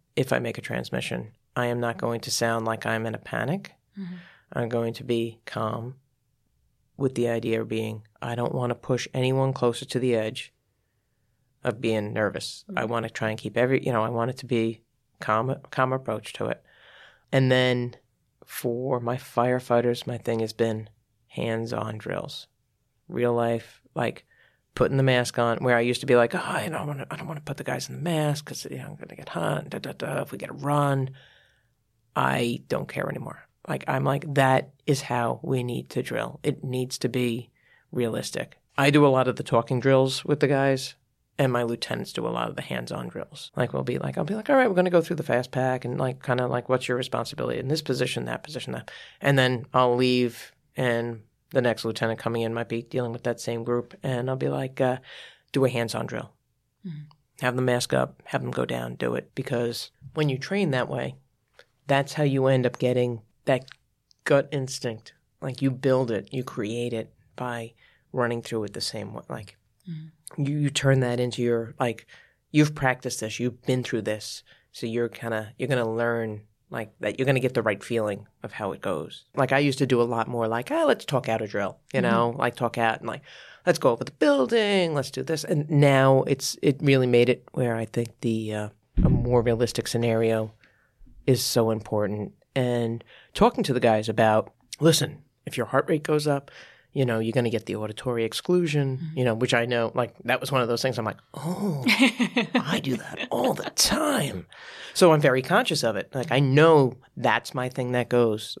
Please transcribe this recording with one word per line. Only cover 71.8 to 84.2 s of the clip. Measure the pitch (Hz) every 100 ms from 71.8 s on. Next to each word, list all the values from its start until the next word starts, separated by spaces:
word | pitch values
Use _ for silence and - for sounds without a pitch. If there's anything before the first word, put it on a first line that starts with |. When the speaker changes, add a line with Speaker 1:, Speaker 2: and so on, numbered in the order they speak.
Speaker 1:
like, | 123 110 - - _ _ _
you've | 147 151
practiced | 151 135 127 127 -
this, | 110 -
you've | 123 120
been | - 127
through | 120 117
this, | 104 107 - - - _ _
so | - 120
you're | 113 120
kinda, | - 117 110 107 -
you're | 127
gonna | 123 113
learn, | 113 117 117 113 107 - _ _
like, | 120 107 -
that | 107 104
you're |
gonna | 131 135
get | 123
the | 123
right | 110 101
feeling | - 117 107 101 104 _
of | -
how | - 104
it | -
goes. | 101 85 - - -
Like, | - 131
I | 135
used | 147 131
to | 135
do | 123
a |
lot | 120 117 113
more, | 120 113
like, | 113 127
"Ah, | 320
let's | 320 117 -
talk | 131 117
out | 113
a | 107
drill," | 104 98 - _
you | 135
Speaker 2:
Mm-hmm. | 120
Speaker 1:
know, | 117 120 123
like, | 123
talk | 117 120 -
out | 117 113
and, | 120
like, | 131 - - - -
"Let's | - 175
go | 139
over | 117
the | 131
building, | -